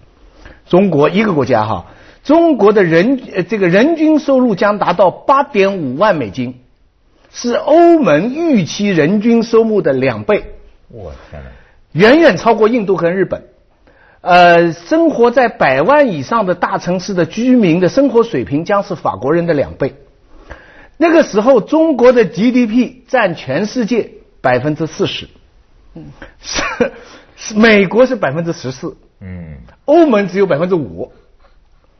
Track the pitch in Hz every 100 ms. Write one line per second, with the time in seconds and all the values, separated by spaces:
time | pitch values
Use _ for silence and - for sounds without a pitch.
0 | _ _ _ _ - - _ 170 196 151
1 | 151 180 220 151 127 117 107 95 - -
2 | - _ - 320 339 247 202 214 175 165
3 | 214 269 - 202 170 220 185 185 277 330
4 | 311 311 - 262 254 185 208 208 175 180
5 | 185 - - 277 277 208 196 196 139 131
6 | 208 165 107 92 127 127 _ _ _ _
7 | _ _ _ - 240 233 - 320 339 330
8 | 202 147 220 285 339 240 151 - 202 175
9 | 147 208 226 233 220 226 220 208 160 135
10 | 131 120 113 196 - - - _ _ 117
11 | 87 67 - 76 65 62 _ _ _ 147
12 | 214 311 320 180 226 214 214 247 196 180
13 | 170 190 180 - - _ _ _ _ _
14 | _ _ - 180 175 170 170 156 - 320
15 | 330 233 240 240 233 233 156 131 175 294
16 | 277 156 127 233 185 175 - 185 - 185
17 | 180 180 160 - 254 254 190 165 175 269
18 | 277 233 226 139 107 143 170 202 196 170
19 | 123 98 127 170 170 151 87 82 135 -
20 | _ _ _ - - - - - - -
21 | 330 320 247 202 220 262 - 311 320 254
22 | 247 247 208 165 240 247 233 240 226 -
23 | _ 254 202 151 - 139 208 254 202 233
24 | - - _ _ 131 123 147 151 160 -
25 | 165 - - _ _ _ _ _ _ 165
26 | 147 - - _ - - - - 226 -
27 | - - _ - - 208 226 208 185 208
28 | 254 247 156 151 170 160 131 - 165 -
29 | _ _ 95 90 80 69 60 _ - 320
30 | 320 208 202 185 185 143 180 185 117 85
31 | - _ _ _ _ _ _ _ _ _